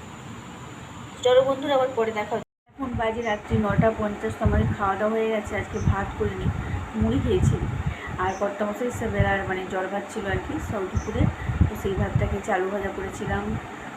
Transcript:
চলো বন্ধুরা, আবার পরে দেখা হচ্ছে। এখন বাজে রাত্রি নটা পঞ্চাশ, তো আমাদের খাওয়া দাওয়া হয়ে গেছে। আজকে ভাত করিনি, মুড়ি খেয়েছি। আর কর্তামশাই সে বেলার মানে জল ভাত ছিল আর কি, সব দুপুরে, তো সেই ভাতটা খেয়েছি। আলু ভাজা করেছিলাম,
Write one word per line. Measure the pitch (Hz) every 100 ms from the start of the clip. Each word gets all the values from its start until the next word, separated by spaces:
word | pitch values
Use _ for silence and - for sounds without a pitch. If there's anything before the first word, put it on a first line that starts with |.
| - - - - - - - - - - - -
চলো | 247 254
বন্ধুরা, | 269 269 294 269
আবার | 254 233
পরে | 220
দেখা | 214 208 220
হচ্ছে। | - _ _
এখন | - 254 233
বাজে | 220 220
রাত্রি | 233 208 - 226
নটা | 202 202 226 220
পঞ্চাশ, | 208 202 220 -
তো | 214
আমাদের | 233 214 214
খাওয়া | 196 190
দাওয়া | 214
হয়ে | 220 220
গেছে। | 214 214 196
আজকে | - 208
ভাত | - 196 202 -
করিনি, | 208 196 - - - - - 220
মুড়ি | 220 269
খেয়েছি। | 247 185 - - - - - - - 185
আর | 185 190
কর্তামশাই | 202 - 208 208 247
সে | - 226
বেলার | 202 196 196 185
মানে | 185 185
জল | 190 190
ভাত | 202 196
ছিল | 220 196
আর | 185
কি, | - 311 -
সব | 214
দুপুরে, | 185 214 214 226 - - - - -
তো | 214
সেই | 202
ভাতটা | 185 196 - 202
খেয়েছি। | 202 220
আলু | 190 190
ভাজা | 202 190 196
করেছিলাম, | 190 - 196 196 208 220 - - -